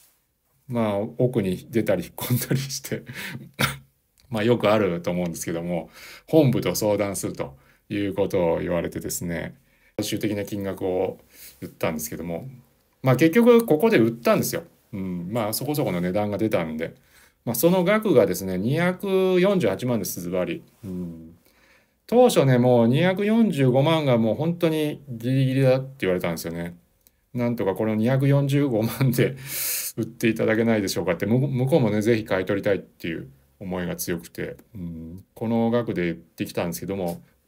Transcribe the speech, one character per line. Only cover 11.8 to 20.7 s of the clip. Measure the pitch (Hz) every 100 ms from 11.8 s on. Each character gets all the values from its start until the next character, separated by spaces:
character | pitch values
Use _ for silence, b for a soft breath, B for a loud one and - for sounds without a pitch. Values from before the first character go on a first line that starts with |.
| 95
ん |
で | 80
す | -
け | 82
ど |
も、 | 85 85 131 - _ _ _ _
ま | 135
あ、 | 127
結 | 160
局 | 233 240 233
こ | 226 156
こ | 226
で | 180
売 | 113
っ |
た | - 226
ん | 208
で |
す | -
よ。 | - - _ _
う | 101
ん、 | 95 90 87
ま | 117 107
あ、 |
そ | 107
こ | 135
そ | 151
こ | 113
の | 90
値 | 90
段 | 98 104
が | 98
出 | 110
た | 101
ん | 82 78
で。 | 80 - b b b b
ま | -
あ、 |
そ | 113 170
の | 185
額 | 180 214 214
が | 131 98
で |
す | 90
ね、 | 95 92
二 | 107 156
百 | 175 180 196 190 185 185
四 | 190 196
十 | 110
八 | 95 123
万 | 117
で |
す、 | 90 -
ズ | 87
バ | 90
リ。 | 87 85 -